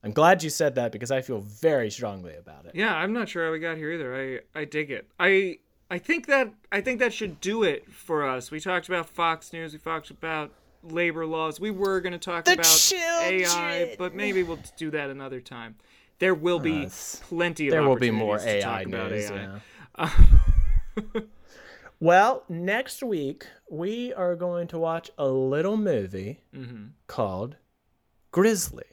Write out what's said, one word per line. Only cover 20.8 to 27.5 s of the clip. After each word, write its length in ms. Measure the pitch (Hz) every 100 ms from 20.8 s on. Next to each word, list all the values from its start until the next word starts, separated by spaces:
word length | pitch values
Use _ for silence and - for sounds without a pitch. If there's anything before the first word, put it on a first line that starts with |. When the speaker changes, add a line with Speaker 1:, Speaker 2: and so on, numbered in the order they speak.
| - - 214
Speaker 1:
yeah. 60 | 226 214
Speaker 2:
<laughs> 80 | - - - - - - _
Speaker 1:
Well, 420 | 160 180 214 262 -
next 540 | 165 180 220 262 -
week, 440 | 254 185 139 - - - -
we 420 | 156 180 233 247
are 220 | - 180 175
going 300 | 180 175 170
to 100 | 170
watch 320 | 165 165 - -
a 100 | 139
little 480 | 131 131 143 180 220
movie 640 | 202 131 95 95 98 147 _
Speaker 2:
Mm-hmm. 320 | 135 123 120 104 - _
Speaker 1:
called 500 | - 104 92 117